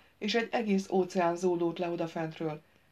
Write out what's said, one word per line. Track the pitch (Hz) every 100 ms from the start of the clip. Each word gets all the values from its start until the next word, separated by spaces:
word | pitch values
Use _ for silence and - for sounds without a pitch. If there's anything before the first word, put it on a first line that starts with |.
| - _
és | 214
egy | 226 226
egész | 233 220 190 190
óceán | 190 180 190 170 175
zúdult | 185 175 170 165
le | 175
odafentről. | 170 165 170 160 156 160 151 - _ _